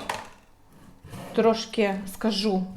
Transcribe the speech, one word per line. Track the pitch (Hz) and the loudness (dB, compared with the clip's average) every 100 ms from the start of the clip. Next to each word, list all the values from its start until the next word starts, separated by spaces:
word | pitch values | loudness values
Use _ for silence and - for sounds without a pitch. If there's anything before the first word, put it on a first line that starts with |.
| - - - - - - - - - - - - - | -4 -6 -8 -20 -20 -20 -20 -20 -20 -20 -16 -14 -4
трошки | - 226 220 - - 208 196 190 | 4 4 4 0 0 2 0 -6
скажу | - 220 196 208 190 185 | -2 -2 2 2 2 0